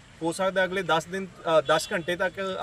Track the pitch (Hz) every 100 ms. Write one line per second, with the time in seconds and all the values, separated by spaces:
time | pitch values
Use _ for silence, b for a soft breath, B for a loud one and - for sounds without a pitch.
0 | - - 165 165 190 190 185 190 165 160
1 | 170 190 190 - 170 160 139 156 - 202
2 | 170 175 185 175 190 190